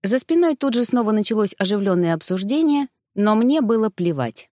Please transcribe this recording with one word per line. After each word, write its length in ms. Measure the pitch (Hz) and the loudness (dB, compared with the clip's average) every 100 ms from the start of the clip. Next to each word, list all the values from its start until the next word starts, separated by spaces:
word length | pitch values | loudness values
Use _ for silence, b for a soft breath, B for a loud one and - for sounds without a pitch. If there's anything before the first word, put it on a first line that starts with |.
За 160 | 196 254 | 0 -2
спиной 380 | - 330 339 302 | 0 2 2 0
тут 180 | 277 | -2
же 100 | 240 | -2
снова 280 | 240 247 214 | 0 0 0
началось 420 | 214 208 220 202 - | 0 0 0 -2 -2
оживленное 560 | 190 208 196 180 170 | -2 0 0 2 2
обсуждение, 760 | 165 - 185 196 285 320 285 277 _ _ | 0 -2 -4 -2 0 2 0 -2 _ _
но 200 | - 208 | -2 2
мне 260 | 214 240 302 | 2 2 2
было 300 | 226 226 220 | 2 0 0
плевать. 580 | - 175 147 120 - - | -2 -4 -2 -4 -6 -20